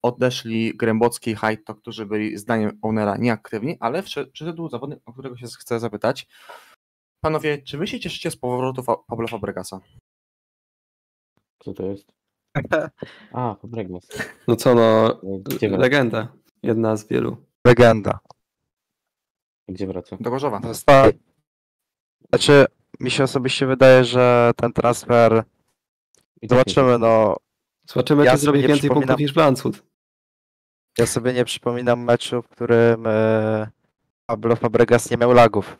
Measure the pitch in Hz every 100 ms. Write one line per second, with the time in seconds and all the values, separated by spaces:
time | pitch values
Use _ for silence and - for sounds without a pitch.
0 | 120 123 127 123 117 113 113 - 113 110
1 | 120 - - 107 110 110 - 107 - 110
2 | 101 104 107 98 101 113 107 - 110 110
3 | 104 101 120 113 - 110 123 170 117 151
4 | 196 - 135 - 156 165 165 147 139 151
5 | - 120 127 123 120 - - 117 113 104
6 | 110 135 - _ - - _ _ _ _
7 | _ _ 156 156 151 147 - 143 196 247
8 | 175 - 170 - 123 123 131 131 127 113
9 | _ 113 113 113 101 98 92 95 _ _
10 | _ _ _ _ _ _ _ _ _ _
11 | _ _ _ _ _ _ - 95 95 98
12 | _ _ _ _ _ 147 - 160 151 _
13 | - - - - 123 98 110 117 92 90
14 | _ - - - - 117 135 120 113 110
15 | 110 - 95 98 98 - 107 95 127 143
16 | 123 110 113 _ _ _ - 113 110 107
17 | - 123 120 - _ _ 123 120 120 110
18 | 101 - _ _ _ _ _ _ _ _
19 | _ _ _ _ _ _ - 92 95 92
20 | - 95 113 131 143 101 - 110 - 139
21 | 135 - _ _ _ _ _ _ _ _
22 | _ _ _ 117 - 143 131 _ _ -
23 | 127 - 135 139 127 - 135 131 131 127
24 | 120 123 123 120 120 117 117 - 117 120
25 | - 120 113 113 110 _ _ _ _ _
26 | _ _ _ _ 107 123 123 92 131 120
27 | 113 113 107 76 _ _ _ _ - -
28 | - 147 147 139 143 143 131 147 139 131
29 | 131 131 147 151 151 131 127 - _ _
30 | _ _ _ _ _ _ _ _ _ -
31 | 117 - 120 127 120 - 123 120 123 120
32 | 120 120 - 123 - _ 120 117 117 113
33 | 113 107 110 110 110 110 107 _ _ _
34 | _ _ - 110 113 117 117 117 120 120
35 | - 120 123 123 117 104 92